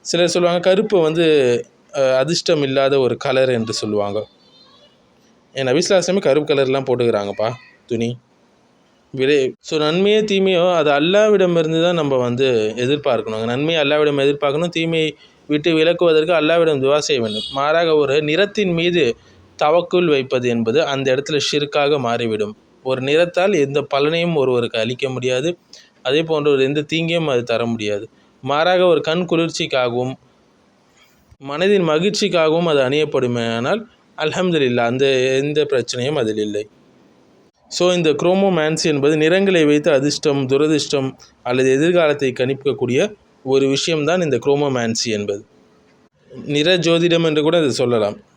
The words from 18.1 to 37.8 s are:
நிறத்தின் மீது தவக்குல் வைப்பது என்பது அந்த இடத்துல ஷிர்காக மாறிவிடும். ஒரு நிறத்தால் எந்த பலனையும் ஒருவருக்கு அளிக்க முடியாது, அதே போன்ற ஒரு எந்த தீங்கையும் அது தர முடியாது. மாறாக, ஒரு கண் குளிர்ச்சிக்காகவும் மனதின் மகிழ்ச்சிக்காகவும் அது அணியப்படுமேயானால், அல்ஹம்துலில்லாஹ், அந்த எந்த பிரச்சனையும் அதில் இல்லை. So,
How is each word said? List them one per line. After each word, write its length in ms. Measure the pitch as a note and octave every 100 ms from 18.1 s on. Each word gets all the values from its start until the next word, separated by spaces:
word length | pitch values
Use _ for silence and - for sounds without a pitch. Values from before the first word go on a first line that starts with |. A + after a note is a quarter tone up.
| C#3+
நிறத்தின் 500 | D3+ D#3+ G3+ G#3 G3
மீது 440 | E3 E3+ F3 B2+ A#2 _ _ _ -
தவக்குல் 500 | D3+ E3+ F3 F3+ F3
வைப்பது 420 | C#3+ C3 C3 B2
என்பது 360 | A#2 A2+ C3
அந்த 300 | D#3 C3+ C3+
இடத்துல 260 | B2+ C#3 D3 -
ஷிர்காக 460 | D3+ C#3+ D3 C#3+ D3
மாறிவிடும். 580 | A#2+ A#2 A#2 G#2+ G#2+ G#2+ _ _
ஒரு 200 | C3 C3
நிறத்தால் 560 | C3 D#3 F3 F3 F#3+ F#3
எந்த 280 | C#3 C#3+ -
பலனையும் 400 | C#3 D3 E3+ F3
ஒருவருக்கு 440 | D#3+ C3 B2 A#2 A#2
அளிக்க 300 | A2+ B2+ C3+
முடியாது, 500 | B2+ B2+ B2+ D#3 F3 _ - - _
அதே 200 | - D3
போன்ற 280 | D#3+ D#3 D3
ஒரு 140 | C#3
எந்த 200 | C3+ D3 D3
தீங்கையும் 340 | D#3+ E3 E3+ D#3
அது 160 | B2
தர 240 | A#2+ A2+ A#2
முடியாது. 420 | A#2 G#2 G2+ A2+ _ _ _
மாறாக, 440 | C3 C#3+ E3 F#3 F3+
ஒரு 140 | D#3
கண் 260 | D3 E3 F3
குளிர்ச்சிக்காகவும் 840 | E3 E3 - D#3+ C3 B2 A#2+ B2+ C3 _ _ _ _ _ _ _ _ _ _ _ - C#3
மனதின் 360 | D3 F#3+ G#3
மகிழ்ச்சிக்காகவும் 800 | E3 D3+ G3 G#3+ G3+ E3+ D#3+ D#3+
அது 160 | E3+ D3
அணியப்படுமேயானால், 1040 | B2+ D3 D3+ C#3+ B2 A#2+ A2+ A2+ B2+ G#3 A3+ _ _ -
அல்ஹம்துலில்லாஹ், 680 | D3+ E3+ F#3 E3 C3 B2 A#2
அந்த 200 | B2+ C#3 C3 B2+ C3
எந்த 300 | C#3+ D3+ C#3+
பிரச்சனையும் 460 | C3 A#2+ B2+ B2 D3+
அதில் 200 | A2 G#2+
இல்லை. 320 | G#2+ G#2 G#2 _ _ _ _ _ _ _ _ _ _
So, 240 | -